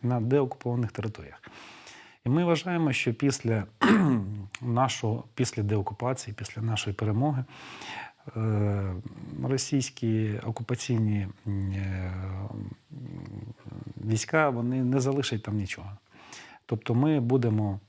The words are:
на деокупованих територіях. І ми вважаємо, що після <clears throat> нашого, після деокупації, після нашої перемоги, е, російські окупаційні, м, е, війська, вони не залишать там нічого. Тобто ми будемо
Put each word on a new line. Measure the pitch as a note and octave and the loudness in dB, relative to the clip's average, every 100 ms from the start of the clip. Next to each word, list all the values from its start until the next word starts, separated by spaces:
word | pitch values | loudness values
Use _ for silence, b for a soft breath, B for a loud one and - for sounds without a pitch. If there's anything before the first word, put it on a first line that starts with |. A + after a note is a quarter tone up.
на | A#2+ B2 | 0 0
деокупованих | A2+ C#3 B2+ - A#2+ A#2+ A2+ | 4 4 2 -2 -2 0 -2
територіях. | - G#2+ - D2 - - B B B B B B B A#2+ | -2 -6 -8 -16 -18 -20 B B B B B B B 0
І | |
ми | D3 | 2
вважаємо, | F3 E3 F#3 F3 D#3 | 4 2 2 2 2
що | B2 - | 2 0
після | A#2 C#3+ B2+ A#2 A2+ G2 _ | 2 0 2 0 0 -2 _
<clears throat> | - G#3+ E3+ B2 F#2+ G#2 G2+ - | 6 6 6 4 0 -6 -8 -8
нашого, | B2 A#2 C3 - A2+ A#2 - | 0 2 2 2 -2 -2 -6
після | - B2 - | -2 0 0
деокупації, | G2+ G#2 F#2+ G#2 A#2+ - - G#2 | 0 2 0 -4 -4 -4 -6 -10
після | G#2+ - | -10 -4
нашої | A2+ A2+ - G2 | -2 -2 -2 -2
перемоги, | G#2+ G#2+ C#3+ C3 B2+ B B B B B B B - A2 | 0 2 2 0 -4 B B B B B B B -10 -2
е, | A2 G#2 G#2 G2+ G2 F#2 - - - C#3+ | 0 2 2 2 -2 -4 -8 -12 -12 -4
російські | B2+ C3 - C#3+ B2+ - A2+ A2 A2 G#2 - | 0 0 2 0 0 -2 0 2 2 -2 -4
окупаційні, | A2+ A#2+ B2 - A#2+ G#2+ G#2 F#2+ - - | -6 -4 -4 0 2 4 2 0 -6 -4
м, | G2 G2 | -2 -2
е, | G2 F#2+ F#2+ F#2 F#2 F#2+ F#2+ G2+ - - - _ - B2+ - G1+ - - A2+ - - - - G#2+ | -2 -2 -2 -4 -4 -6 -6 -8 -8 -10 -12 _ -14 -12 -10 -10 -12 -12 -14 -14 -12 -12 -8 0
війська, | A2 - D#3+ D3+ | 0 2 4 4
вони | A#2+ A#2+ B2+ | 4 0 2
не | B2+ C3+ | 2 2
залишать | C3 C#3 C3+ A2+ | 2 0 0 -2
там | G#2+ G#2 | -2 -2
нічого. | G2 - F#2+ G2+ _ B B B B B - | -2 -6 -12 -16 _ B B B B B -6
Тобто | A2 - | -6 0
ми | A#2+ D3 D3+ | 4 4 4
будемо | A#2+ C3 A#2+ G#2+ G#2+ G2 | 4 4 4 2 2 -2